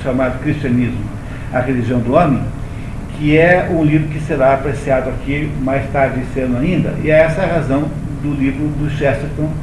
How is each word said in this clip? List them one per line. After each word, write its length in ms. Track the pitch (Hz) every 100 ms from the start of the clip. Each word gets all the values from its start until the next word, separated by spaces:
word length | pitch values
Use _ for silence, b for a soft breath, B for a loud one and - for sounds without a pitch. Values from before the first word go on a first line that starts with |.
chamado 360 | 139 127 127 123
Cristianismo, 580 | 151 - 135 120 117 - 104 - B B B
a 80 | 127
Religião 400 | 120 123 113 123
do 140 | 110
Homem, 280 | 147 165 123 - - B B B B - -
que 140 | 151 156
é 320 | 170 180 -
um 140 | 165 151
livro 240 | 156 -
que 100 | -
será 340 | - 143 131
apreciado 560 | 135 151 - 143 131 131
aqui 400 | 120 131 143 151 147
mais 280 | 131 139 -
tarde 260 | 143 135 127
esse 220 | 123 135
ano 160 | 127 123
ainda, 360 | 160 170 - 147
e 80 | 151
é 100 | 156
essa 220 | 160 156
a 40 | 180
razão 440 | 165 123 139 151 - - 143
do 120 | 143
livro 340 | 139 135 135 151
do 220 | 147 147
Chesterton, 600 | - 139 - 147 143 151 -